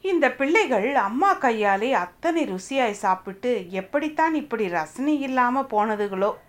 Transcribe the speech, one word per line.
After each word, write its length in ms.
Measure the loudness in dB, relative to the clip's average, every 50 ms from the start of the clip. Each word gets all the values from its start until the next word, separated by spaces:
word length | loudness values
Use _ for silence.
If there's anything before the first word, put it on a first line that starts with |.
இந்த 300 | -2 0 2 4 2 2
பிள்ளைகள் 640 | 2 0 0 2 2 2 2 2 2 0 0 2 2
அம்மா 380 | 0 0 0 0 2 2 2 2
கையாலே 600 | 2 2 0 0 2 2 2 2 2 2 0 0
அத்தனை 520 | 0 -2 -4 -10 _ -2 -2 0 0 -2
ருசியாய் 460 | -2 -4 -8 -8 -4 -2 0 0 0
சாப்பிட்டு 720 | -2 -2 0 0 0 0 -4 -14 -12 -4 -2 -2 -2 -2 -4 -6
எப்படித்தான் 640 | -8 -8 -8 -2 -2 -2 -2 -2 0 0 0 2 2
இப்படி 340 | -2 -2 -4 -4 -2 -2
ரசனை 540 | -2 0 -2 -4 -4 -6 -4 -2 0 0 0
இல்லாம 400 | -2 -2 0 2 2 2 2 -2
போனதுகளோ. 720 | -2 0 0 0 0 0 0 -2 -2 -4 0 0 -2 -2 -2 -6 -14